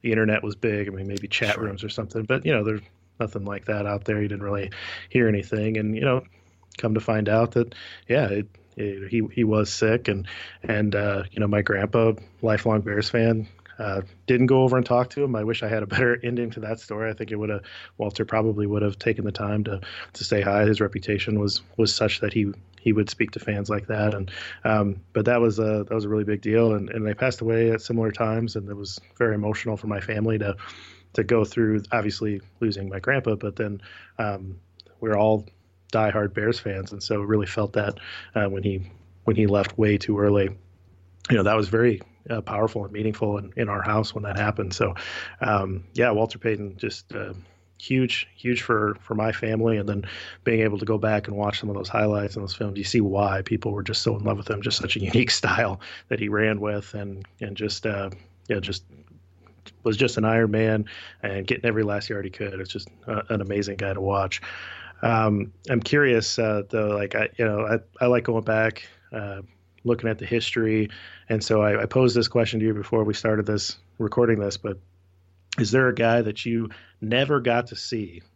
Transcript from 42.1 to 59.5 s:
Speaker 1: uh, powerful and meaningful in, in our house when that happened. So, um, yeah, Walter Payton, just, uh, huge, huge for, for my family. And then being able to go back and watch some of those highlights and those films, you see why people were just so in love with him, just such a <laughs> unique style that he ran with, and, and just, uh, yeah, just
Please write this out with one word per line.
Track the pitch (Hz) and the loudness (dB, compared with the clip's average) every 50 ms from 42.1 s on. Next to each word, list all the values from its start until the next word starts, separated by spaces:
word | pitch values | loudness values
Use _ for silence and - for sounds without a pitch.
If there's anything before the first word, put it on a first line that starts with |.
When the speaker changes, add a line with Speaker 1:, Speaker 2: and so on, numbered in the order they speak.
| _ _ _ - | _ _ _ -6
Speaker 1:
uh, | 117 110 | -6 -6
powerful | - - 104 104 110 110 - 110 101 | -4 -4 0 0 0 0 0 -4 -8
and | 101 | -6
meaningful | 104 104 107 110 107 - 113 104 104 | -6 -2 -2 -2 -2 0 -2 -2 -2
in, | 101 101 90 - | -4 -6 -8 -4
in | - 120 104 | -4 -2 -2
our | 101 101 | -2 -2
house | 92 101 107 107 110 - - | -2 0 2 2 0 0 -4
when | 107 104 | -8 -6
that | 104 95 | -6 -2
happened. | 95 104 107 107 110 101 92 - | 0 0 0 0 -2 -4 -4 -2
So, | - 113 101 87 - - - - - - - - - | -2 -2 -2 -2 -6 -10 -10 -10 -10 -10 -12 -8 -4
um, | - 110 107 98 98 95 98 92 90 - _ | 0 2 2 2 0 -2 -6 -8 -8 -8 _
yeah, | 113 120 123 | 2 2 4
Walter | 107 104 113 110 - - | 4 2 0 0 -2 -4
Payton, | - 117 110 104 104 101 92 | -2 -2 -2 -2 -6 -10 -8
just, | 95 - 113 - - - _ - | -8 -8 -8 -8 -8 -16 _ -10
uh, | 101 101 98 92 92 - - _ _ _ _ _ | -10 -10 -10 -12 -14 -16 -20 _ _ _ _ _
huge, | _ - - 135 131 131 123 - - - - _ | _ -4 0 2 2 2 2 0 -4 -6 -8 _
huge | - - 123 123 113 | -6 -2 -2 -2 -2
for, | - - 117 107 107 104 107 - | 0 2 2 2 2 0 -2 -4
for | - - 113 | -6 -6 -2
my | 104 107 113 | 0 0 0
family. | 117 - - 110 110 110 113 113 113 | -2 -2 -2 -2 0 2 2 2 2
And | 104 98 104 | 2 0 -2
then | 101 98 95 98 - - - - - - _ | -4 -4 -4 -8 -12 -14 -14 -16 -18 -4 _
being | 127 117 110 | 2 2 4
able | 110 107 104 | 4 2 0
to | 95 110 | -2 -2
go | 107 110 | 0 0
back | 104 104 110 107 104 101 | 0 2 2 2 0 0
and | - 101 | -2 -4
watch | 101 104 104 101 - | -2 -2 -2 -2 -4
some | - 104 | -6 -6
of | 101 | -6
those | 98 92 - | -6 -6 -2
highlights | - 110 107 107 104 104 101 101 98 | 0 2 2 2 2 0 -2 -2 -4
and | 107 101 | -6 -6
those | 95 - | -8 -6
films, | - 113 104 98 | -6 -6 -6 -4
you | 101 98 | -6 -6
see | - - 117 | 0 2 2
why | 104 98 98 98 104 98 95 95 95 | 2 2 2 2 2 2 0 -2 -2
people | - 117 110 - 110 | -2 -4 -2 -2 -4
were | 101 101 95 | -4 -4 -4
just | 101 104 - | -4 -4 -2
so | - 113 107 | 0 0 0
in | 104 104 | 0 0
love | 110 107 | -2 -2
with | 101 101 - | -2 -2 -4
him, | 110 101 | -6 -4
just | 104 117 104 | -2 -2 -2
such | - - 107 - | -2 -2 -2 -4
a | 113 | -2
<laughs> | 98 | -2
unique | - - - 120 - | 2 2 2 2 2
style | - - - 120 - - 117 101 92 92 - - - - - _ | 0 0 0 0 2 2 0 0 -2 -6 -10 -16 -16 -18 -6 _
that | 120 110 | -4 -4
he | 104 104 | -2 0
ran | 104 104 110 107 107 101 | 2 2 4 4 2 0
with, | 104 107 104 104 - - - | -2 -2 -4 -4 -6 -8 -10
and, | 104 101 101 98 98 98 - _ _ | -10 -8 -8 -10 -12 -14 -18 _ _
and | 110 101 98 | -10 -10 -6
just, | 98 107 110 - - - | -4 -4 -4 -4 -2 -4
uh, | 110 104 98 98 98 95 - - _ _ _ _ | -4 -2 -2 -4 -6 -10 -14 -18 _ _ _ _
yeah, | - 110 101 | -4 -4 -2
just | 90 101 95 - - _ - - - _ - - _ _ _ _ _ - | -2 -4 -8 -8 -10 _ -20 -20 -20 _ -20 -20 _ _ _ _ _ -20